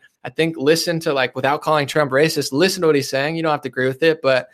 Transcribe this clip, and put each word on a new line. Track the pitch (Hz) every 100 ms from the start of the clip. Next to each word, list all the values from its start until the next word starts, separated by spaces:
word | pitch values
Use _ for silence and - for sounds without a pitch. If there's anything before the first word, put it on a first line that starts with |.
| _ _
I | 120
think, | - 160 165
listen | 135 165 175 165
to, | 165
like, | 135 127 131
without | 131 151
calling | 156 156 139
Trump | 156 143
racist, | 131 160 156 131
listen | 135 190 190
to | 165
what | 147
he's | 131
saying. | 135 143 165
You |
don't | 160
have | 147
to | 131
agree | - 131
with | 131
it, | 165 160
but | - 127 -